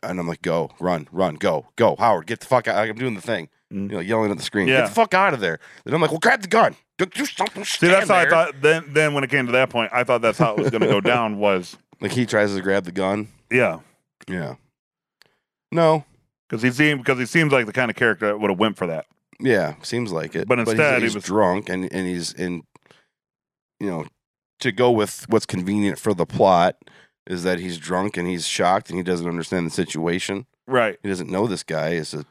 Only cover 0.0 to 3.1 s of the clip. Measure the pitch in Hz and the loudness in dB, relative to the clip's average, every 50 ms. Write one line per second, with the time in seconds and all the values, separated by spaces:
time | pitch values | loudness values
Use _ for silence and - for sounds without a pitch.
0 | - - 90 92 87 85 85 - - 87 82 85 80 69 - _ 85 90 87 82 | -8 -8 -6 -6 -6 -6 -8 -6 -4 -2 -2 -2 -2 -4 -8 _ -2 -2 -2 -2
1 | 73 - - 85 95 87 78 73 - 98 82 76 - _ _ - 117 104 82 - | -4 -8 -4 -2 -2 -2 -2 -2 -2 0 0 -2 -4 _ _ 2 2 2 2 4
2 | 110 117 107 87 78 82 113 104 - - 131 127 113 - 107 95 110 113 107 110 | 2 2 2 2 0 -6 -10 -10 -4 0 0 0 0 0 -2 -2 -2 -2 -4 -6
3 | 127 131 | -6 -6